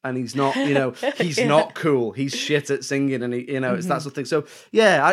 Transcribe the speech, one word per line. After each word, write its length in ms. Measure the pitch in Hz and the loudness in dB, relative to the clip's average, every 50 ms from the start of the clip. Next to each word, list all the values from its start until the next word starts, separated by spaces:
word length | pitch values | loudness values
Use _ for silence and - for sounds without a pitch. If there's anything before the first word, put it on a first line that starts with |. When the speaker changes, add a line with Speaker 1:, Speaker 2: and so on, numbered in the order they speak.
| - | -8
Speaker 1:
And 140 | 131 127 | -6 -6
he's 180 | 131 123 110 123 | -4 -6 -4 -2
not, 200 | 139 139 135 131 | 0 0 2 2
you 160 | 262 277 147 139 | 0 0 2 2
know, 180 | 139 131 123 | 2 0 0
Speaker 2:
<laughs> 260 | 123 - 240 285 277 | -4 -2 -4 -4 -2
Speaker 1:
he's 200 | - 196 165 139 | -2 -2 -2 0
Speaker 2:
Yeah. 100 | - 165 | 0 2
Speaker 1:
not 260 | 147 147 160 156 - - | 4 4 4 4 2 -6
cool. 380 | - 165 156 139 123 117 107 | -2 0 2 2 2 0 -2
He's 240 | 95 135 139 135 123 | -4 -6 -6 -6 -4
shit 340 | - - - 147 147 - - | -6 -2 0 -2 -2 0 -2
at 140 | 139 131 - | -4 -4 -4
singing. 400 | - 139 139 139 139 135 120 123 | -4 -2 0 0 0 -2 -2 -4
And, 100 | 123 120 | -4 -4
he, 160 | 123 123 135 139 | -6 -6 -6 -6
you 60 | 131 | -4
know, 140 | 131 127 123 | -2 -2 -2
it's 100 | - 175 | -2 -2
that 60 | 180 139 | -4 -4
Speaker 2:
Mm-hmm. 80 | - | -4
Speaker 1:
sort 100 | 147 139 | -4 -8
of 40 | - | -8
thing. 100 | 147 127 | -8 -6
So, 180 | - 160 147 147 - - - - _ - | -2 -2 -2 -2 -4 -18 -20 -18 _ 2
yeah, 320 | 220 220 196 175 143 143 175 | 4 6 6 6 6 6 4